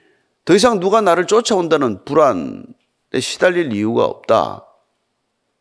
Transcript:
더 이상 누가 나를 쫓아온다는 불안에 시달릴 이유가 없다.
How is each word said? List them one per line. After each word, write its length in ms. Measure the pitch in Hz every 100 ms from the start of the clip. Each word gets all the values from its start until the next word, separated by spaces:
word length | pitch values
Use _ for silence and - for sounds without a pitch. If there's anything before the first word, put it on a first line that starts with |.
| _ _ _ _ -
더 80 | 190
이상 240 | 240 208
누가 220 | 185 220
나를 240 | 196 170 175
쫓아온다는 800 | 214 - 196 165 156 123 98 -
불안에 580 | 147 143 92 67 50 - - _ _ _ 131
시달릴 540 | - - 180 175 151
이유가 320 | 104 107 117 82
없다. 600 | - - 110 62 50 - _ _ _ _ _ _ _ _ _